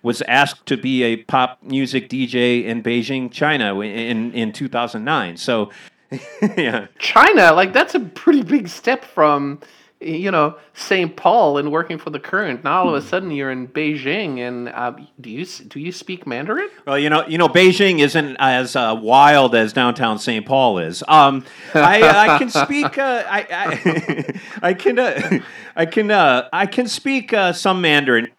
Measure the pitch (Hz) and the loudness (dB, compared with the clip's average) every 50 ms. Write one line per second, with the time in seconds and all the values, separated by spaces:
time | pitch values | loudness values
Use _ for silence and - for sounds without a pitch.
0 | - 120 117 - - - 120 135 143 139 - _ _ - 139 117 - 131 135 127 | -2 -4 -4 -4 -2 0 2 2 2 2 -2 _ _ -4 -4 -2 -2 -2 0 0
1 | 123 117 113 110 - - - 131 127 127 - _ _ - 135 135 135 120 123 131 | 0 0 -2 -4 -4 -2 0 0 0 0 -4 _ _ -6 -4 -4 -4 -2 -4 -6
2 | - - 127 135 131 117 123 123 120 123 120 120 101 113 117 117 107 117 117 120 | -4 -4 -6 -6 -4 -2 0 0 0 2 0 0 -2 -4 -6 -6 -4 -2 -2 -2
3 | 113 117 135 131 127 120 - - 147 151 156 139 113 101 98 98 104 107 98 117 | -4 -4 -6 -6 -6 -8 -4 -2 0 0 0 0 -2 -2 -2 -4 -6 -6 -8 -8
4 | 117 117 120 110 113 120 113 120 113 107 101 - 143 131 - 120 120 117 - 110 | -6 -4 -4 -4 -4 -6 -4 -4 -6 -6 -6 -8 -10 -6 -4 -4 -4 -4 -6 -8
5 | 107 139 160 143 104 87 85 82 - - 120 113 104 101 - - - - _ _ | -4 -2 -2 -2 -2 -6 -10 -10 -6 -4 -2 -2 -4 -6 -10 -20 -20 -20 _ _
6 | _ _ 139 127 - - - - 208 202 214 - 156 120 120 113 - - _ _ | _ _ -16 -16 -14 -18 -6 -4 -4 -2 0 -2 -2 -2 -2 -6 -8 -10 _ _
7 | - - - 226 277 392 415 285 185 165 156 - 190 190 185 254 320 - - 330 | -8 2 4 6 6 6 6 6 6 6 6 6 2 2 2 0 0 2 -2 -4
8 | 226 175 - - - - 294 285 214 160 269 285 196 170 - - - 226 269 - | -4 -6 -14 -2 2 2 2 2 2 0 -2 -2 -2 -4 -14 -6 -4 -4 -4 -4
9 | - - _ 185 151 151 147 143 143 143 143 143 - - _ _ _ _ _ _ | -6 -10 _ 2 2 2 2 0 -4 -8 -10 -12 -18 -20 _ _ _ _ _ _
10 | - 160 160 160 185 196 190 160 147 151 160 - - _ _ - - - 196 190 | -10 -10 -8 -6 -4 -2 0 0 0 0 -2 -10 -20 _ _ -18 -4 -2 -2 -2
11 | 175 160 170 - - 170 - 359 196 151 143 143 143 147 147 160 165 165 170 151 | -2 -4 -8 -2 0 2 4 4 4 2 2 0 -2 -2 -4 -4 -4 -6 -10 -12
12 | - 160 151 143 - - - 196 208 165 127 120 - 143 156 185 180 175 156 139 | -10 -12 -12 -12 -10 -6 -6 -4 -4 -4 -6 -6 -4 -2 0 0 0 0 -2 -2
13 | - - - 185 190 180 151 139 139 135 131 127 127 131 _ 151 156 147 151 143 | -4 -4 -6 -6 -4 -6 -6 -6 -6 -6 -6 -8 -10 -10 _ -6 -4 -4 -6 -4
14 | 131 135 160 214 208 160 135 123 123 123 123 123 120 120 - - 120 123 120 123 | -4 -6 -4 -4 -6 -6 -8 -8 -8 -8 -8 -10 -10 -10 -10 -8 -8 -8 -8 -12
15 | - _ _ - 123 113 107 135 175 - - - - 107 - 143 151 175 180 - | -20 _ _ -20 -18 -16 -14 -14 -14 -14 -16 -20 -20 -18 -16 -12 -12 -12 -12 -14
16 | - - 185 180 - 143 120 123 147 180 226 320 403 381 - - _ 143 139 143 | -14 -14 -14 -12 -10 -10 -10 -8 -6 -6 -6 -6 -6 -10 -14 -16 _ -4 -2 -2
17 | 147 151 151 160 - - 156 170 175 160 - 175 185 185 180 185 202 190 180 156 | 0 0 0 0 0 -2 0 0 0 4 4 6 6 6 6 4 2 2 4 2
18 | 143 139 139 165 147 143 131 - 135 135 131 127 127 123 - 135 120 110 113 113 | 2 2 2 -2 -2 -2 -4 0 0 0 2 0 -2 -2 -2 -2 0 0 -2 -2
19 | 110 110 127 139 143 143 147 143 135 123 117 117 113 110 - 135 123 123 120 - | 0 4 6 8 8 8 8 6 4 4 4 2 2 2 2 2 2 2 2 0
20 | 127 113 110 104 - 131 117 110 101 - 135 135 131 120 101 90 82 80 87 - | -2 -2 -2 -4 -4 -6 -6 -6 -4 -2 0 2 2 2 0 -2 -4 -6 -8 -10
21 | - - 156 156 143 139 135 135 131 - - - - - - 156 147 - 196 214 | 0 4 6 6 6 6 4 -2 -10 -12 -20 -20 -20 -2 2 4 4 6 6 6
22 | - - 196 202 214 440 302 - 269 240 - 151 139 - 285 285 285 - - 277 | 6 6 6 6 6 6 4 2 2 0 0 -2 0 0 -2 -2 -2 -2 -2 -2
23 | 277 269 247 233 185 - 196 208 - - 175 175 202 165 151 - - 180 160 160 | -2 -2 -2 -4 -4 -4 -6 -6 -6 -6 -8 -6 -4 -4 -6 -2 -2 -2 -2 -2
24 | - - 151 160 147 - 143 190 - - - - - 180 185 180 - - 247 240 | -4 -6 -6 -6 -6 -10 -10 -14 -16 -16 -12 -4 -2 -2 -2 0 0 0 0 2
25 | 254 202 139 143 - - 190 143 - - - - - - - 165 165 165 - 220 | 0 -2 -2 -4 -4 -2 -4 -4 -4 -8 -20 -20 -20 -12 -4 -4 -4 0 0 -2
26 | 214 208 214 196 165 143 127 127 - - - 175 202 196 - - 247 214 - - | 0 2 4 4 6 4 4 2 0 -4 -4 -4 -4 -2 -2 -4 -4 -4 -6 -6
27 | - 277 269 262 - - 226 214 190 180 175 - - 196 185 180 175 160 151 147 | -4 -4 -4 -4 -2 -2 -2 0 0 0 -2 -2 -2 -2 0 2 2 2 2 2
28 | 143 131 120 113 117 - _ | 4 4 2 2 0 -2 _